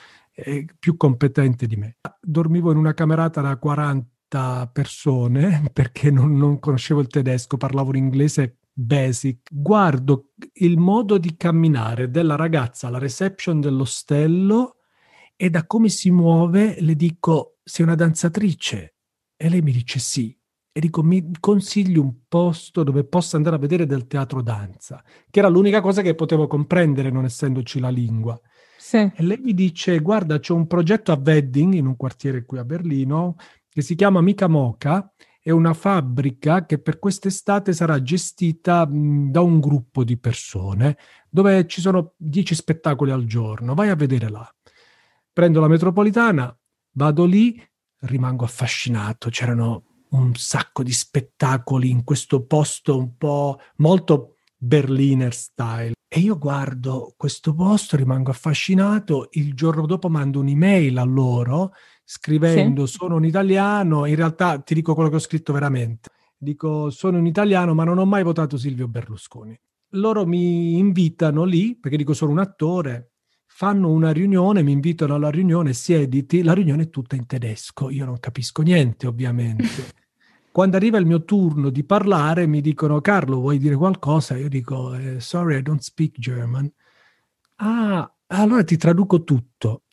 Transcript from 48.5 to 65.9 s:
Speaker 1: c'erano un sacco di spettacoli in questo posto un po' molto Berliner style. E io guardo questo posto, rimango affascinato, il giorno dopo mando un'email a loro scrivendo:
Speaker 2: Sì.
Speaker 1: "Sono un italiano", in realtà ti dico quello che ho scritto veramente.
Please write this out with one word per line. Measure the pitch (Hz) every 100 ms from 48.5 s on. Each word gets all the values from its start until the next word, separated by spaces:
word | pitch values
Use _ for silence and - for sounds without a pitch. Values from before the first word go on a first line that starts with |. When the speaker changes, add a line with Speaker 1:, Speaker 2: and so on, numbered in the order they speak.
| - 123 - 120 113 104 113 117
Speaker 1:
c'erano | - 123 117 117 113 _ _ -
un | 135 127 120
sacco | - 127 - -
di | 123
spettacoli | 120 - 139 123 - 135 131 - 131 127
in | 123
questo | 120 139 - 139 123
posto | 151 151 - - 131
un | 127 123
po' | 147 143 143 135 - -
molto | 156 185 - 143 117 _ _ -
Berliner | 123 151 131 135 139 131 123
style. | - - - 117 117 117 117 _
E | 160
io | 202 175
guardo | 143 139 139 131 131 131 - -
questo | 143 - 160 156
posto, | 185 208 - 143
rimango | 127 131 131
affascinato, | 127 160 143 - 190 196 208 202 139 -
il | 160 147 127
giorno | 165 156 156
dopo | 185 180
mando | 156 139 139
un'email | 139 143 185 190 143 123
a |
loro | 127 135 127 120 120 147 190 _ _ _
scrivendo: | _ - - 156 165 165 143 139 135
Speaker 2:
Sì. | -
Speaker 1:
"Sono | 180 165
un | 160
italiano", | 185 196 190 202 208 180 151 147
in | 151
realtà | 165 160 175 147
ti | - 160
dico | 160
quello | 160 160
che | 156
ho |
scritto | - 160 -
veramente. | 143 139 127 117